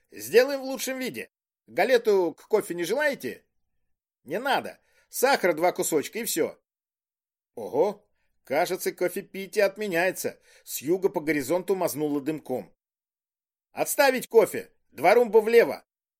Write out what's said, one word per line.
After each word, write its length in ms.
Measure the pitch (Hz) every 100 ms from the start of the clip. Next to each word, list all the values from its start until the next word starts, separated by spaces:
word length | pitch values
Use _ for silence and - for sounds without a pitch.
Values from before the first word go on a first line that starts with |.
| _
«Сделаем 500 | 101 107 208 269 277
в 40 | 262
лучшем 340 | 269 262 262
виде. 300 | 247 113 - _ _ _ _
Галету 680 | 113 226 240 220 196 170
к 140 | - -
кофе 260 | 214 208
не 100 | 175
желаете?» 600 | 170 254 302 247 123 - _ _ _ _ _ _ _ _
«Не 160 | 120 185
надо. 400 | 269 196 101 - _ _ _
Сахара 440 | - 254 269 185
два 180 | 156 175
кусочка 480 | 175 175 156 - 214
и 60 | 226
всё». 340 | 165 117 - _ _ _ _ _ _ _ _ _ -
Ого, 500 | 95 120 196 196 _ _ _ _
кажется, 480 | - 139 170 180 190
кофе 300 | 165 180 196
пить 360 | 165 190 190 208
отменяется. 840 | 196 202 208 165 185 - 117 - _ _ -
С 160 | -
юга 260 | 131 185 185
по 140 | 175
горизонту 540 | 151 151 127 175 180 190
мазнуло 440 | 165 139 151 143
дымком. 540 | 135 151 - 123 90 _ _ _ _ _ _ _ _ _ _
«Отставить 560 | - 156 - 269 254 -
кофе! 440 | 226 185 117 - _ _
Два 220 | - 165 233
румба 240 | 240 220
влево! 460 | 208 233 160 - _ _ _